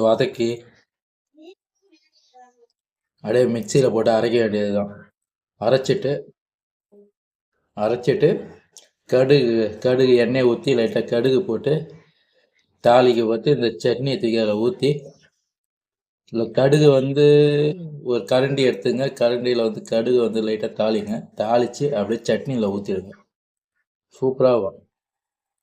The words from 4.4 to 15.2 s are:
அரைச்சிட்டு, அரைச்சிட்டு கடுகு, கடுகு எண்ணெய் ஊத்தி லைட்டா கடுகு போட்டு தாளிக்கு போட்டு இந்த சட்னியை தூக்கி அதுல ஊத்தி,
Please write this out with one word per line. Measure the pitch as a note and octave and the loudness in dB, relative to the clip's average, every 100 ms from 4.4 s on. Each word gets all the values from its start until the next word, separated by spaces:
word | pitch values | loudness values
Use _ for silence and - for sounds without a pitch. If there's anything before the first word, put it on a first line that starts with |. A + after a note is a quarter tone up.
| A2 G#2 G#2 G2+ G2+ - - _ _ _ _ - | 0 -2 -2 -4 -6 -12 -20 _ _ _ _ -6
அரைச்சிட்டு, | G#2+ C3 C3 B2+ C3+ A#2 - _ _ _ _ _ _ G#3 G3+ _ _ _ _ _ _ - | 0 0 0 -2 -2 -8 -10 _ _ _ _ _ _ _ _ _ _ _ _ _ _ -4
அரைச்சிட்டு | A2 B2 - G#2+ D3+ - - - _ - _ _ - | -4 -2 -2 2 2 0 -8 -20 _ -20 _ _ -2
கடுகு, | B2+ C3 C#3+ A#2+ A2+ G#2+ G#2+ | 0 4 4 4 0 -2 -2
கடுகு | B2+ B2+ C3 A#2+ | 0 2 4 4
எண்ணெய் | A#2 C3 | 4 2
ஊத்தி | B2 A2+ - | 2 0 0
லைட்டா | A#2+ A2+ - - | 0 0 -2 -2
கடுகு | A#2 C3 B2+ | 0 2 0
போட்டு | G2+ A2 C3+ D#3 D#3+ - _ _ _ _ _ _ _ _ | -2 -4 -2 -4 -6 -20 _ _ _ _ _ _ _ _
தாளிக்கு | A#2+ A#2+ B2+ A#2 A2 | 4 6 6 2 0
போட்டு | A2+ D3+ | 0 0
இந்த | C3+ A#2 | 0 0
சட்னியை | - B2 A#2 C#3 A#2 | -2 -2 -2 -4 -4
தூக்கி | A#2 A2+ | -2 -2
அதுல | G#2+ G#2+ | -2 -2
ஊத்தி, | A#2+ - C3+ D3 - - | -2 -2 -2 -2 -8 -20